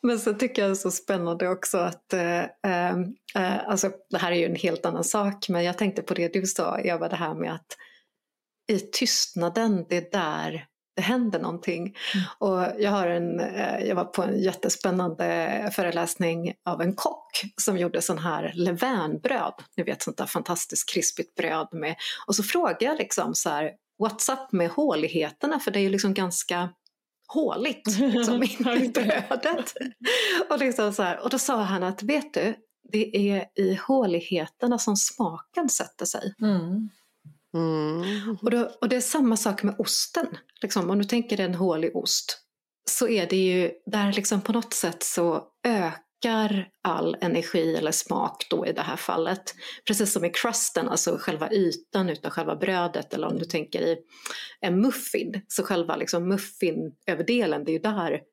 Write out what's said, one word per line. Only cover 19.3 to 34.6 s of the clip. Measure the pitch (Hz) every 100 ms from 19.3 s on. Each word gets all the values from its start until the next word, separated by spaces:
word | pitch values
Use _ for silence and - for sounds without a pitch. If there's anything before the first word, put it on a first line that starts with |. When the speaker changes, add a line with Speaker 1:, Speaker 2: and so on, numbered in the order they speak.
| 262 - - - -
Speaker 1:
Ni |
vet, | - 131
sånt | - -
där | 131
fantastiskt | - - 175 - 165 -
krispigt | 185 165 - - -
bröd | 165 160 151
med, | 165 151 165 - - -
och | 202
så |
frågade | 202 349 311 170 247
jag | 302
liksom | 208 - 160 160
så | 175
här, | 147 156 - _ _
"What's | 214 214 -
up | 269 -
med | 185 170
håligheterna?" | 170 294 156 160 165 151 - 285 302
För | -
det | 202
är |
ju | 196
liksom | 196 202
ganska | 196 185 175 - 175 180 - _ _ _ _ _
håligt, | 302 269 - 269 - - 190
liksom, | 269 233 233 240
Speaker 2:
<laughs> |
Speaker 1:
in | 247 - 247 240
i | 254
brödet. | - 214 - - 262 294 339 - - 269 - 240 508 427 359 370
Och | 294
liksom | 269 226 208
så | 202
här, | 185 170
och | 247
då | 269
sa | - 240
han | 196 190
att, | 180 190
"Vet | 208 294 302
du, | - 196 226 _ _ -
det | 214 214 202 202
är | 196 175 -
i | 196 190
håligheterna | - 269 214 170 170 175 156 _